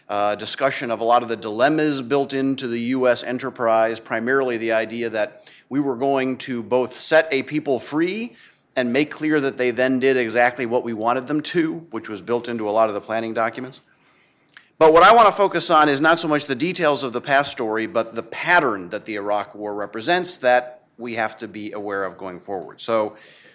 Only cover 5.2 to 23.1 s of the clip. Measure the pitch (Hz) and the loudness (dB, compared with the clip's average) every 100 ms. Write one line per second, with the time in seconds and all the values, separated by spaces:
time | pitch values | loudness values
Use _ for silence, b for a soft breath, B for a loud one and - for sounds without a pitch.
5.2 | 104 - B B - 135 139 117 139 139 | -4 -6 B B -6 -2 -2 0 0 0
6.2 | 131 123 - 120 104 123 120 - - 160 | 0 -4 -6 -8 0 0 0 -4 2 2
7.2 | 156 135 131 151 147 123 - 147 175 208 | 2 -2 -2 -4 -2 -2 -2 -2 -2 -4
8.2 | 233 b b b _ - 120 127 151 - | -8 b b b _ -2 0 0 0 -2
9.2 | 156 151 135 107 123 117 127 131 135 127 | 0 0 0 0 -2 2 0 2 2 2
10.2 | 117 117 123 123 117 123 117 110 113 127 | 2 2 2 0 -2 -2 -2 -2 0 0
11.2 | 123 151 151 175 160 165 165 113 110 104 | -2 -4 -2 -2 -2 -4 -10 -12 -10 -10
12.2 | 90 120 120 117 107 107 110 101 - 110 | -4 -4 -4 -4 0 2 2 0 -6 -4
13.2 | 113 113 113 120 127 - b b b b | -4 -2 -4 -4 -12 -16 b b b b
14.2 | b b b b b - 160 165 185 233 | b b b b b 4 6 10 10 10
15.2 | 208 202 196 170 156 160 151 139 160 170 | 6 6 2 2 4 6 6 4 2 2
16.2 | 170 147 139 127 170 180 156 139 135 113 | 2 -2 -2 -4 -4 0 0 0 -2 -6
17.2 | 147 139 139 - 113 110 110 117 113 113 | 0 0 0 -4 -4 -2 -2 -2 -4 -6
18.2 | - - 151 175 139 98 87 104 - 104 | -10 -6 2 4 2 -2 -6 -10 -8 -6
19.2 | 101 104 101 104 104 104 101 113 110 175 | -2 -2 -4 -8 -8 -6 -8 -6 -2 0
20.2 | - - 127 123 123 - _ - 120 113 | -2 -2 2 2 2 -10 _ -14 -8 -4
21.2 | 110 - 110 107 104 104 101 98 95 90 | -6 -6 -12 -10 -10 -10 -6 -4 -6 -8
22.2 | 95 87 - 98 76 - - 113 107 | -12 -12 -10 -10 -10 -8 -2 -2 -2